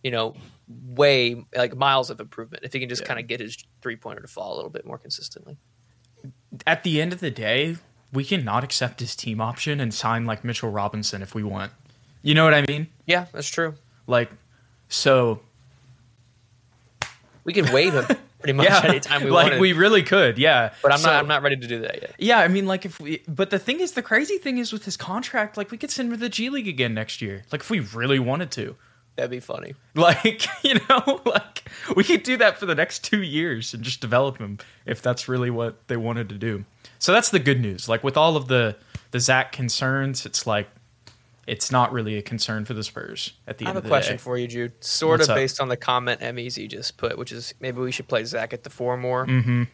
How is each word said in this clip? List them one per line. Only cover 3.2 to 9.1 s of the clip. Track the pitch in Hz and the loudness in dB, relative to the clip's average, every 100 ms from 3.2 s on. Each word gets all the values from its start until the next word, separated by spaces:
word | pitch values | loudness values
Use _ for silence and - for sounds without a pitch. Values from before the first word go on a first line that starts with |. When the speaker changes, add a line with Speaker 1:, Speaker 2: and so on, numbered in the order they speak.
Speaker 1:
get | 117 117 | -8 -10
his | 110 120 - _ | -10 -14 -20 _
three-pointer | 127 113 - - | -12 -12 -14 -16
to | - | -16
fall | - - | -12 -10
a | - | -10
little | - | -10
bit | - - | -12 -14
more | - | -16
consistently. | - - - - - 147 _ _ _ _ _ _ 135 _ _ - 156 | -12 -12 -12 -18 -20 -20 _ _ _ _ _ _ -20 _ _ -6 0
Speaker 2:
At | 160 | 0
the | 180 151 | 0 0
end | 165 | -2
of | 180 | -4
the | 160 | -6
day, | 123 107 123 156 165 _ _ _ | -4 -2 0 0 -6 _ _ _
we | 131 | -6
can | 135 196 | -2 -2
not | 113 110 | 0 -2
accept | 123 - 123 - | -2 -2 -4 -4
his | 117 | -10